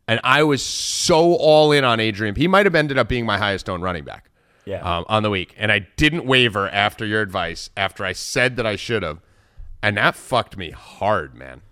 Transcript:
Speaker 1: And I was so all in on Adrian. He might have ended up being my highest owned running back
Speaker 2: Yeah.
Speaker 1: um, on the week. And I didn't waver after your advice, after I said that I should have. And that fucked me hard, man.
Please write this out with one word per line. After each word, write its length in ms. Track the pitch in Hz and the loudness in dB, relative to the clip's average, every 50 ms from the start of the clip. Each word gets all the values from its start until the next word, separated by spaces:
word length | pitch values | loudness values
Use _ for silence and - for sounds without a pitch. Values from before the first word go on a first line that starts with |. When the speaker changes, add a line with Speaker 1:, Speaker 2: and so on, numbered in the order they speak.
| _ - | _ -2
Speaker 1:
And 100 | 113 113 - | -2 0 2
I 180 | 127 131 143 156 | 2 2 4 4
was 220 | 156 143 131 - | 2 2 0 -2
so 680 | - - - - - - - - - 175 156 170 175 175 | -4 -8 -6 -6 -6 -4 -2 0 2 4 4 4 4 4
all 360 | - - 156 151 156 156 151 | 4 4 4 6 6 6 6
in 140 | 147 147 135 | 4 4 4
on 160 | 127 117 113 | 2 2 2
Adrian. 340 | 110 110 107 95 113 107 101 | 0 0 -2 -2 -4 -4 -2
He 140 | 110 143 170 | 0 0 2
might 160 | 190 196 208 | 4 4 4
have 80 | 202 165 | 4 4
ended 220 | 165 151 151 139 131 | 2 2 2 0 0
up 100 | 120 104 | 0 0
being 180 | 131 123 117 | 0 -2 -2
my 100 | 113 104 98 | -2 -2 0
highest 300 | 104 101 98 92 - - | 0 -2 -2 -4 -4 -6
owned 140 | 95 87 85 | -6 -4 -4
running 220 | 92 90 82 73 | -4 -6 -6 -8
back 260 | 62 50 - - _ _ _ _ _ _ _ _ | -12 -16 -18 -20 _ _ _ _ _ _ _ _
Speaker 2:
Yeah. 160 | - 95 90 | -10 -10 -8
Speaker 1:
um, 240 | 85 90 87 87 87 | -4 -4 -4 -4 -2
on 160 | - 107 107 107 | -2 0 0 0
the 60 | 107 | 0
week. 240 | 104 95 87 - _ - | 0 -2 -4 -6 _ -4
And 120 | 110 107 | -2 0
I 100 | 107 104 95 - _ | 0 0 -2 -4 _
didn't 280 | - 151 151 151 175 123 | 0 2 2 2 0 0
waver 420 | 127 131 127 123 120 95 104 98 95 | 2 4 4 4 4 2 0 -2 0
after 340 | 76 101 101 104 - - 113 | 0 0 0 0 0 -4 -4
your 140 | 104 107 110 | -2 -2 -2
advice, 480 | 107 98 90 98 87 85 85 - - - - | -2 -2 -2 -4 -4 -4 -6 -10 -12 -12 -6
after 280 | - 98 95 - - 104 | -4 -4 -4 -4 -6 -6
I 80 | 92 92 | -6 -6
said 420 | - - - - 131 123 127 127 | -6 -8 -6 -2 0 0 0 0
that 80 | 120 120 | -2 -4
I 80 | 110 104 | -4 -4
should 280 | 101 - - 117 110 95 | -4 -4 -4 -4 -4 -4
have. 180 | 80 76 80 - _ _ _ _ _ _ - - - - - - | -4 -8 -10 -14 _ _ _ _ _ _ -18 -18 -16 -10 -4 -2
And 140 | 104 104 101 | -2 0 2
that 160 | 113 160 - | 0 0 0
fucked 400 | - - - 131 120 107 - - | -2 -6 -4 -2 -2 -2 -4 -8
me 140 | 104 92 78 | -12 -12 -12
hard, 640 | 73 - - - - - 98 101 107 98 78 69 62 | -14 -16 -20 -20 -12 -4 -2 0 0 0 -2 -6 -12
man. 260 | 58 65 65 64 62 - _ | -18 -18 -18 -18 -20 -20 _